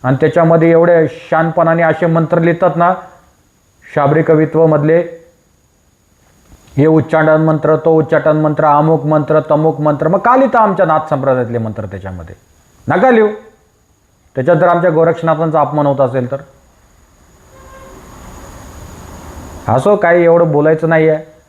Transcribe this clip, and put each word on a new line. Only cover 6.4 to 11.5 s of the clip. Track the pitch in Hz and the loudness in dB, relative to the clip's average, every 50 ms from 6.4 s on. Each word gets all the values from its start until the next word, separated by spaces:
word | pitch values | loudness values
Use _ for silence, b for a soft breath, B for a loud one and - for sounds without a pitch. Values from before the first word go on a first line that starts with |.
| _ _ - - _ - - - | _ _ -20 -20 _ -12 -2 0
हे | 139 | 2
उच्चाटन | 160 156 160 151 160 - 160 160 156 156 156 | 4 4 2 2 2 0 0 2 4 2 2
मंत्र, | 160 160 156 151 147 151 156 | 2 2 0 0 0 0 0
तो | 151 156 165 160 160 | 0 2 2 2 2
उच्चाटन | 156 - 160 151 143 156 151 156 | 0 0 0 0 2 2 0 2
मंत्र, | 156 151 151 139 156 | 0 -2 -2 0 0
अमुक | 151 147 147 151 156 160 156 139 | 2 2 2 2 2 0 0 0
मंत्र, | 151 156 151 147 - 151 156 147 - | 0 0 -2 0 0 0 0 0 0
तमुक | 151 147 156 160 156 139 | -2 0 0 0 -2 0
मंत्र. | 147 151 147 139 151 156 | -2 -2 -2 0 -2 -2
मग | 175 196 | -2 0
का | 196 233 247 | 0 2 2
लिहिता | 262 269 247 247 240 | 2 2 2 2 2
आमच्या | 220 208 190 165 190 | 0 0 2 0 0
नाथ | 165 156 156 156 - | 0 0 -2 -2 -2
संप्रदायातले | 151 139 131 139 131 127 123 113 | -4 -4 0 -2 0 0 -2 -4